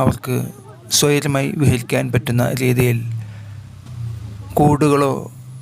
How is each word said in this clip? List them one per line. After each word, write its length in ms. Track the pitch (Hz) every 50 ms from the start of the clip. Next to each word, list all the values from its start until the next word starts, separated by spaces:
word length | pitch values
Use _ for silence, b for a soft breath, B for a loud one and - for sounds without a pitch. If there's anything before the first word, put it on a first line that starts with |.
അവർക്ക് 340 | 135 131 - - - 131 127 127 123 123 - - - - - - - - - -
സ്വൈരമായി 520 | 151 147 147 143 143 147 139 135 139 143 - 156
വിഹരിക്കാൻ 440 | 143 131 123 123 120 - - 127 135 127 120
പറ്റുന്ന 300 | 123 - 131 120 123 120 - - 123 131
രീതിയിൽ 340 | 127 123 123 123 120 117 113 113 117 - - B B B B B B B B B B - - - - - - - - - - - - - - - - - -
കൂടുകളോ 560 | 147 147 147 139 151 147 143 143 143 135 131 - - - - - - - - -